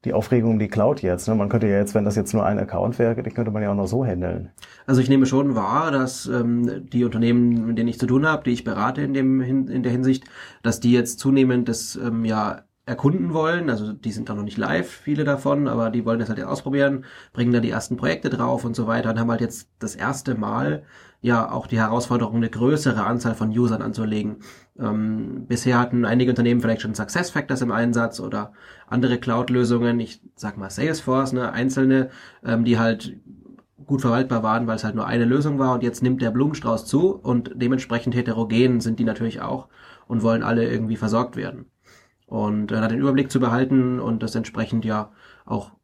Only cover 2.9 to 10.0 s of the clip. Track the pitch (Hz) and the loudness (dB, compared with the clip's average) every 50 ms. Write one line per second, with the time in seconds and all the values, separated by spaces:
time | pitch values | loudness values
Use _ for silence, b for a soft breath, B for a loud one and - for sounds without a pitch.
2.9 | 120 - 120 117 117 117 - 113 - - 117 110 101 107 107 101 101 101 98 92 | 0 0 0 0 0 -2 -6 -6 -4 -4 -4 -2 -2 -2 -2 0 0 0 0 0
3.9 | 107 123 135 117 92 87 90 87 87 85 87 - _ B B B B B B - | 0 -2 0 0 -2 -2 -2 -4 -4 -6 -8 -12 _ B B B B B B 2
4.9 | 135 131 123 127 139 135 131 131 131 135 139 143 123 110 98 95 117 147 160 160 | 4 4 6 6 6 6 6 4 4 2 2 2 0 0 0 0 0 0 0 0
5.9 | 139 135 131 127 - - - - 123 123 117 120 117 120 120 120 101 98 - - | 0 0 -2 -2 -4 -8 -8 -4 -2 -2 0 0 0 0 0 -2 -2 -6 -10 -4
6.9 | - 123 123 117 - 110 117 117 120 120 120 120 117 117 110 117 113 110 117 117 | 0 0 0 0 0 0 2 4 4 4 4 4 2 2 0 0 -2 0 0 -2
7.9 | 113 - 131 120 123 135 147 160 156 151 - 131 120 120 - 117 - 101 104 123 | -2 -2 0 2 2 4 4 2 0 0 0 -2 -2 -2 -2 -6 -4 -2 -2 -2
8.9 | 135 147 143 139 135 135 131 131 131 131 127 123 131 135 135 - - 127 120 123 | -2 -2 -4 -2 0 0 2 2 2 2 2 0 0 0 0 0 -2 -2 0 0
9.9 | 120 123 | 0 2